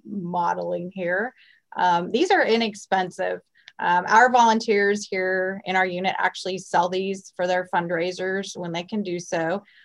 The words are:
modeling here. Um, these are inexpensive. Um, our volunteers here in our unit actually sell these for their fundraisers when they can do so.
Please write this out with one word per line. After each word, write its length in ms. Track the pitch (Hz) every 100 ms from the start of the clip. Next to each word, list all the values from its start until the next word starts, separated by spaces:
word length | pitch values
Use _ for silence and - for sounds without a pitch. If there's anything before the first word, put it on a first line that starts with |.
modeling 840 | 214 202 175 175 175 180 175 180 180
here. 440 | 190 175 185 240 - _ _ _ -
Um, 320 | 180 175 180
these 220 | 226 370
are 120 | 370
inexpensive. 960 | 214 226 226 208 - 190 180 - 180 180 _ _ - -
Um, 280 | 175 175 180
our 240 | 220 254
volunteers 760 | 240 233 226 226 202 202 208 -
here 540 | 190 185 185 185 196 -
in 100 | 185
our 100 | 185
unit 300 | 180 190 -
actually 400 | 185 - 185 185
sell 320 | - 170 180
these 420 | 185 190 190 - -
for 100 | 180
their 240 | 180 180
fundraisers 840 | 180 170 170 180 180 185 190 196 -
when 140 | 175
they 100 | 170
can 220 | 180 214
do 160 | 190 175
so. 420 | 175 170 165 196 - _